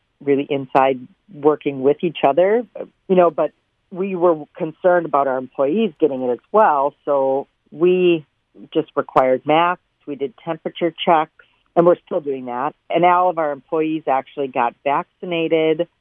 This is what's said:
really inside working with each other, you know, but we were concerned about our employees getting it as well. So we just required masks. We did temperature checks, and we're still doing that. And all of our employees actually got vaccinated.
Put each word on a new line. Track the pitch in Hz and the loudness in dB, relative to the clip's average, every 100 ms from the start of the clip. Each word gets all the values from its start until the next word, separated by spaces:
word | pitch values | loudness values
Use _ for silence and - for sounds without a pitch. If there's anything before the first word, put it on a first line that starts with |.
| _ _ | _ _
really | 143 135 - | -2 -2 -2
inside | 143 131 139 135 127 127 _ _ | -6 -2 2 2 0 -8 _ _
working | 147 143 147 147 139 | -2 0 0 -2 -2
with | 131 143 | 0 0
each | 175 147 | -2 -2
other, | 143 139 185 226 220 - 98 _ - | 0 2 2 0 -2 -12 -16 _ -2
you | 185 | 2
know, | 175 | 2
but | 151 151 - _ _ _ | 2 -4 -6 _ _ _
we | 180 196 | -8 -6
were | 180 175 156 147 | 0 0 0 -4
concerned | - 160 - 185 175 160 | -10 -10 -2 0 2 0
about | 143 135 | 0 0
our | 131 | -2
employees | 127 - 139 196 220 - | -6 -4 -2 0 -2 0
getting | 151 131 | -2 -2
it | 127 | -4
as | 120 - | -6 -2
well. | 214 208 147 143 - | 2 4 2 -2 -4
So | - 143 135 135 135 _ _ | -4 0 0 -2 -6 _ _
we | 147 175 180 180 170 147 _ _ _ 104 | -2 0 2 2 0 -4 _ _ _ -8
just | 160 139 - | -6 -4 -6
required | - 151 131 131 143 | -2 2 2 0 2
masks. | 156 175 180 _ _ - | 2 2 -2 _ _ -14
We | |
did | 190 135 - | -10 -10 -10
temperature | - 165 175 - 170 160 | -10 -10 -10 -6 -6 -4
checks, | - 160 156 _ _ _ _ - | 0 0 0 _ _ _ _ 2
and | 175 | 4
we're | 165 _ | 2 _
still | 185 | -6
doing | 143 135 127 | -6 -8 -8
that. | 120 143 - _ | -6 -6 -8 _
And | 170 | 0
all | 175 175 180 | 2 4 2
of | 165 | -2
our | 151 | -4
employees | 143 - 160 160 160 147 | -6 -6 -4 -2 -4 -2
actually | 135 131 - 139 | -4 -4 -8 -6
got | 131 120 - | -2 -2 -2
vaccinated. | 143 147 180 _ 185 170 160 160 160 156 175 _ | -4 -4 -4 _ -8 -4 -2 0 0 0 -4 _